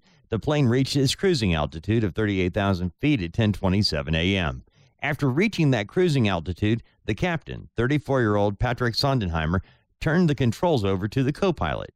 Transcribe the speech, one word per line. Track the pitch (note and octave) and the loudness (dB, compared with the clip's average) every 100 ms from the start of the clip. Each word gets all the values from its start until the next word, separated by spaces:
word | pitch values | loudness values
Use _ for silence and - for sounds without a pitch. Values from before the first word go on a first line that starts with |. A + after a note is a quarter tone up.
| _ _ - | _ _ -6
The | G#2+ | -4
plane | - D3+ B2+ | 0 2 4
reached | B2+ C3+ C#3+ | 2 2 2
its | C3 - | 0 0
cruising | G3 D3+ G#2 | 0 2 0
altitude | D#2+ D2+ D#2+ G2+ A2+ | 0 -2 -4 -2 0
of | G#2 | 0
thirty-eight | A2 G#2 F#2+ F2+ | 0 0 0 0
thousand | G#2 G2 F2+ F2+ - | 0 0 0 -4 -2
feet | D3 C#3 | 0 0
at | E2+ | -2
ten | - G#2 | 0 0
twenty-seven | F#2+ F#2+ G2 G2 D2 C#2 | 0 0 2 0 -2 -2
A | D#2+ F2+ G2 | 0 0 0
M. | D#2 B1+ - _ _ _ | -2 -6 -12 _ _ _
After | C#3 D#3 C#3 | -8 -2 -2
reaching | C3+ A3 - D3 | 0 0 2 2
that | A#2+ G2+ | 2 0
cruising | F#3 F3+ C#3 G#2+ | 0 2 4 2
altitude, | F2 D#2 F2 G#2+ A2+ - _ - | 0 -4 -2 0 -2 -6 _ -6
the | A2 | -4
captain, | F#3 E3 - A#2 - - | -2 -4 -8 -14 -10 -4
thirty-four-year-old | B2 D3 - C3+ A2 G#2 G#2 G2+ | 0 0 0 0 2 2 2 0
Patrick | B2 A#2+ A#2+ - | -2 -2 -2 0
Sondenheimer, | C#3+ C3 F2+ E2 D#2 F#2+ - _ _ - | 0 0 0 -2 0 -2 -4 _ _ -6
turned | D#3 E3 E3+ | 0 2 2
the | C#3+ | 2
controls | B2 - F3+ C#3 | 0 0 0 2
over | G2 F#2+ G2+ | 0 -2 -2
to | C3+ | -2
the | B2 | -2
co-pilot, | - G3 D#3 D#2+ A1 - | 0 -2 -2 -2 -4 -8